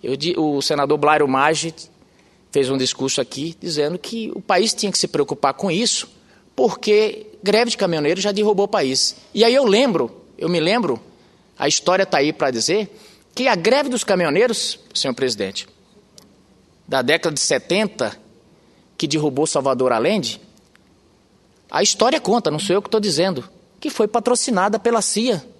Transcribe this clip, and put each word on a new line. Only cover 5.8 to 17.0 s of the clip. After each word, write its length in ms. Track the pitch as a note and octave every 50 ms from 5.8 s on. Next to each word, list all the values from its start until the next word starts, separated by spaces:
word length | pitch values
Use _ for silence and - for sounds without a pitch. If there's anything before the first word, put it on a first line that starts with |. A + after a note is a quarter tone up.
| A#3+ A#3 - - - - - _ _ _ _ _ _ _ _
porque 720 | - B3+ A3+ - - - - G#3 G#3 A3 A3 - - - - - -
greve 300 | - F#3+ G3+ G#3+ A#3+ A#3+
de 60 | A3+ -
caminhoneiro 420 | G3+ F3+ E3+ D#3 D3 D3 E3 F#3
já 120 | G3 G#3
derrubou 340 | G#3 G3 G#3+ G#3 G#3+ F#3 G3+
o 40 | G3+
país. 460 | - G#3 D#3 C3 C3 C#3 - - - - - - _
E 100 | G3+ G#3+
aí 120 | A#3 A#3+
eu 100 | C4+ C#4+
lembro, 580 | A#3 F#3+ G#3+ C4+ C#4 G3+ D#3+ C3 A2+ - - - _ _ -
eu 120 | - E3
me 100 | F3 E3+
lembro, 400 | D3+ E3 G#3 B3 A3 D#3+ B2+ A2 - - - _ _ _ _ _ _ _ _ _
a 100 | - C#3+
história 380 | C#3+ - - - F3+ F#3+ F#3+
tá 120 | F#3 - D#3
aí 160 | C#3 D3+ D3+
pra 180 | - D#3+ C#3
dizer, 440 | B2+ A#2 G#2+ - E3+ G#3 G#3+ - - - - - - _ _ _ _
que 140 | - B3+ B3+
a 80 | A#3
greve 340 | F3+ E3 G3+ B3 C#4 D4 C4
dos 140 | B3 A3+ -
caminhoneiros, 760 | - G3+ F#3 F3 D#3+ C#3 E3 A3+ B3 A3+ - - - - - - - -
senhor 200 | - - C#3 B2
presidente, 540 | - C3+ B2+ A#2 G#2 G#2 F#2+ G2 - - - _ _ _ _ _ - _ _ _ - - _ _ _ _ _ _ _ _ _ _ _ _ -
da 140 | - C3+